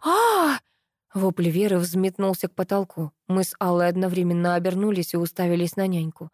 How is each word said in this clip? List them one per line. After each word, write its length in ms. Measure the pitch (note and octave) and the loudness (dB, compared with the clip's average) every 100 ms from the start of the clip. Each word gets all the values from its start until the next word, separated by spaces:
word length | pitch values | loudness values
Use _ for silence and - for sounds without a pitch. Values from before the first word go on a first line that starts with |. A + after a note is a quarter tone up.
А! 560 | - F#4 A#4 G#4+ D#4+ C4 _ _ _ _ _ | 0 2 4 4 2 0 _ _ _ _ _
Вопль 340 | G3 F#3+ F3+ E3+ | -2 -2 2 0
Веры 300 | D#3+ G#3 F#3 | 2 2 2
взметнулся 720 | F3 E3+ F#3+ F#3 G3 F#3 F3 | 0 0 -2 0 -2 -2 -6
к 60 | |
потолку. 580 | - F#3 G3+ G3 - D#3 _ _ | -6 -2 -2 -2 -6 -10 _ _
Мы 180 | F#3 | 0
с 100 | F#3+ - | 0 -2
Аллой 300 | F#3+ F3 F3 | 0 2 2
одновременно 640 | F3+ F#3 F3+ F3 F3 F3 | 2 0 0 0 0 0
обернулись 600 | F3 F3 F3+ G#3 G3 E3+ | 0 0 0 0 0 -2
и 20 | F3 | -2
уставились 600 | E3+ - F3+ F3 F3 - | -4 -2 0 0 0 -2
на 100 | F#3+ | -2
няньку. 440 | F3 D#3+ - E3 | -2 -4 -8 -16